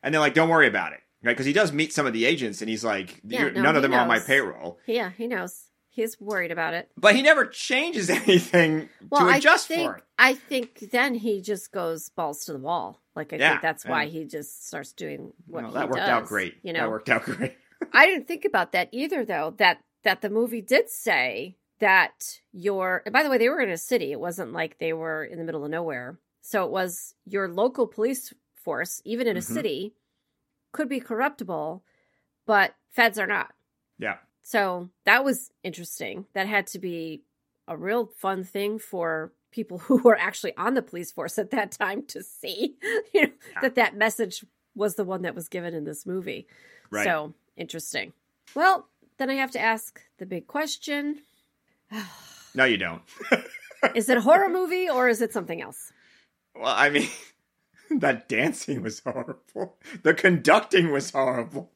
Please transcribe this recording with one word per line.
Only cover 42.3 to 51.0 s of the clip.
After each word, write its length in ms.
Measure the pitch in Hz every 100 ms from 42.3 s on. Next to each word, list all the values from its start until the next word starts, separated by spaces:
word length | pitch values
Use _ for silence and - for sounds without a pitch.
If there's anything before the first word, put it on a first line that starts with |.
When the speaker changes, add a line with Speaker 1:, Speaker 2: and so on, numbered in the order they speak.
| - - 403 - - 403 453
Speaker 2:
<laughs> 180 | -
you 80 | -
know, 60 | 294 - -
Speaker 1:
Yeah. 80 | -
Speaker 2:
that 140 | 262 247
that 200 | 220 202
message 480 | 220 - 208 - - _ _ -
was 200 | 208 196
the 100 | 185
one 160 | 185
that 140 | 180 -
was 120 | 160
given 260 | 185 170
in 120 | 165 147
this 200 | 151 185
movie. 400 | 185 175 - - _ _ - _
Speaker 1:
Right. 160 | 208 196
Speaker 2:
So, 280 | 160 151 - _ -
interesting. 560 | 170 165 - - 98 _ _ _ _ 277
Well, 340 | 359 381 - _ _ _
then 120 | 262
I 60 | 269
have 160 | 262
to 100 | -
ask 400 | 226 220 - - _ _
the 80 | 190
big 220 | 180 -
question. 720 | 285 311 - - 285